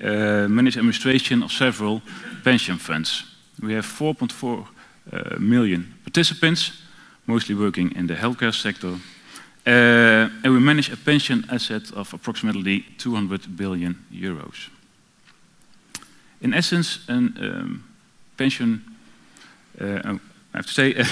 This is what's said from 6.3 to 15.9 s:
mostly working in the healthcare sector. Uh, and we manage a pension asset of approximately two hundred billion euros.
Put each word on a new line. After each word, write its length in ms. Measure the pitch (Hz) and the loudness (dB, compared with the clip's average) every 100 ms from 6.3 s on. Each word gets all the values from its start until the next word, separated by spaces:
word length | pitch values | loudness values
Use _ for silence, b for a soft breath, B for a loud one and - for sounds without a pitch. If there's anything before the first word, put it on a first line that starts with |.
| 156 160 165 - - B B B B - | 2 0 2 -2 -8 B B B B -2
mostly 280 | 117 107 | 0 0
working 400 | 101 104 90 90 | 0 0 0 -2
in 120 | - 87 | -2 -4
the 80 | |
healthcare 400 | 82 117 120 117 | -2 -4 -2 -2
sector. 440 | - 107 95 90 90 - B B B B B - | -2 -4 -6 -8 -10 -14 B B B B B 4
Uh, 640 | 120 120 117 117 110 110 110 | 8 8 8 8 6 4 0
and 120 | 131 | 4
we 40 | 127 | 6
manage 320 | 139 151 139 | 6 4 0
a 60 | 117 | -4
pension 480 | 151 147 - 120 - | 0 2 2 -2 -2
asset 420 | 123 - 107 - | -6 -4 -6 -8
of 220 | 101 98 | -10 -10
approximately 720 | - - 110 110 101 95 98 - - | -10 -10 -4 -4 -2 -2 -2 -4 -10
two 180 | 123 | -4
hundred 400 | 110 95 95 98 | -4 -4 -6 -8
billion 420 | 90 98 90 87 90 - | -8 -6 -4 -4 -6 -12
euros. 600 | - 92 80 73 - - - _ _ _ _ _ _ _ _ _ - B | -10 -8 -8 -12 -16 -20 -20 _ _ _ _ _ _ _ _ _ -20 B